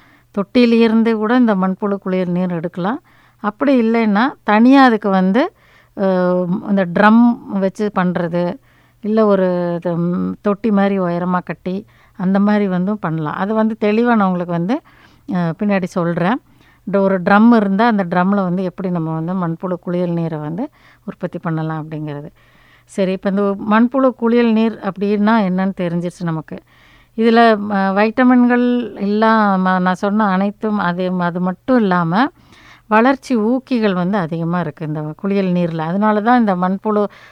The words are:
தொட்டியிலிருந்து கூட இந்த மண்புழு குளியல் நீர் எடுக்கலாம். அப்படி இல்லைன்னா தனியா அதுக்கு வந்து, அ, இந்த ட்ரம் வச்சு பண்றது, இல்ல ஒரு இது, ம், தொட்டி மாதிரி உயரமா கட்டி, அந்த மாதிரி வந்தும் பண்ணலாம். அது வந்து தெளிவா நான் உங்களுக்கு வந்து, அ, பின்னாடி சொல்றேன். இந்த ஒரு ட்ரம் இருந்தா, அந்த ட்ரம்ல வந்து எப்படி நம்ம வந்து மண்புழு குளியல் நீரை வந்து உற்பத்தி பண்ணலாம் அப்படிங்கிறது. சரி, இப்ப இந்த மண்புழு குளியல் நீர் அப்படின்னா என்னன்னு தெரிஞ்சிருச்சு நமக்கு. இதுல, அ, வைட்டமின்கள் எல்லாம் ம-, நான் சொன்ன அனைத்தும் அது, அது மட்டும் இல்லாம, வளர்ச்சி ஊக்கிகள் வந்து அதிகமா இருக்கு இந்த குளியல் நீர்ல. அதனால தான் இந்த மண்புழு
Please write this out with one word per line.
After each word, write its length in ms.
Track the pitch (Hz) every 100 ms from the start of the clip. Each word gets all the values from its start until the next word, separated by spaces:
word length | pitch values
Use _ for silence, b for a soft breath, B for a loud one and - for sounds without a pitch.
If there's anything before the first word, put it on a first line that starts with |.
| b b b
தொட்டியிலிருந்து 840 | - 190 247 240 233 226 226 226 220
கூட 200 | 214 254
இந்த 200 | 233 196
மண்புழு 400 | 190 190 208 196
குளியல் 320 | 190 185 180
நீர் 240 | 175 185
எடுக்கலாம். 500 | 175 170 180 180 285 b b b b
அப்படி 440 | 208 - 285 262
இல்லைன்னா 480 | 226 233 220 202 262 -
தனியா 400 | - 214 240 277
அதுக்கு 260 | 262 220 208
வந்து, 440 | 190 185 208 349 b b b b -
அ, 460 | 190 185 180 180 180 175 -
இந்த 160 | 196 180
ட்ரம் 520 | 175 208 226 240 233 -
வச்சு 460 | 202 190 190 208 202
பண்றது, 640 | 180 175 170 175 175 233 b b b b
இல்ல 240 | 208 220 214
ஒரு 480 | 196 185 180 175 170
இது, 200 | 175 170
ம், 400 | 175 180 185 185
தொட்டி 300 | 208 202 233
மாதிரி 280 | 202 196 196
உயரமா 400 | 175 170 180 180
கட்டி, 420 | - 165 185 190 220 b b -
அந்த 220 | 185 196
மாதிரி 280 | 202 208 202
வந்தும் 320 | 180 185 208
பண்ணலாம். 360 | 170 160 151 -
அது 180 | 196
வந்து 240 | 220 220 220
தெளிவா 220 | 208 214
நான் 180 | 240 226
உங்களுக்கு 300 | 190 180 175
வந்து, 300 | 170 175 294 b b b b -
அ, 200 | 185 170 156
பின்னாடி 200 | 208 196
சொல்றேன். 580 | 185 190 170 170 175 262 - b b b
இந்த 180 | - 196
ஒரு 200 | 196 190
ட்ரம் 340 | 175 202 233 233
இருந்தா, 320 | 202 190 240
அந்த 160 | 208
ட்ரம்ல 400 | 175 180 185 202
வந்து 200 | 185 175
எப்படி 260 | 185 - 185
நம்ம 300 | 175 160 160
வந்து 140 | 160
மண்புழு 400 | 190 170 165 185
குளியல் 360 | 175 - 175 175
நீரை 300 | 170 165 156
வந்து 300 | 151 170 285 b b b -
உற்பத்தி 340 | - 180 170
பண்ணலாம் 480 | 170 160 160 160 151
அப்படிங்கிறது. 380 | 156 151 143 147 - b b b b _
சரி, 260 | - 185
இப்ப 180 | 190 202
இந்த 260 | 196 202 196 214
மண்புழு 400 | 214 240 277 262
குளியல் 420 | 233 233 240 233
நீர் 280 | 220 226 214
அப்படின்னா 520 | 196 185 202 208 208 226 190
என்னன்னு 220 | 185 190 190
தெரிஞ்சிருச்சு 420 | 175 170 170 -
நமக்கு. 340 | 170 160 - - - b b b b -
இதுல, 540 | 226 226 233 214 208
அ, 200 | 202 196
வைட்டமின்கள் 1040 | 190 220 220 254 254 240 247 247 247 233 -
எல்லாம் 720 | 202 208 220 220 208 190 185
ம-, 140 | 185
நான் 160 | 185 180
சொன்ன 300 | 202 208 214
அனைத்தும் 520 | 185 202 - 220 208
அது, 340 | 175 175 185 180
அது 220 | 175 175
மட்டும் 360 | 180 180 - 254
இல்லாம, 500 | 202 180 165 185 294 - b b b b _
வளர்ச்சி 500 | 214 240 269 - 240
ஊக்கிகள் 560 | 214 254 - 247 214
வந்து 240 | 180 180 208
அதிகமா 420 | 160 165 165 175
இருக்கு 280 | 160 - 151
இந்த 260 | 156 151 151
குளியல் 300 | 202 196 190
நீர்ல. 300 | 180 170 165
அதனால 440 | 160 196 214 214
தான் 180 | 214 247
இந்த 160 | 214 180
மண்புழு 500 | 185 190 214 214 202 B B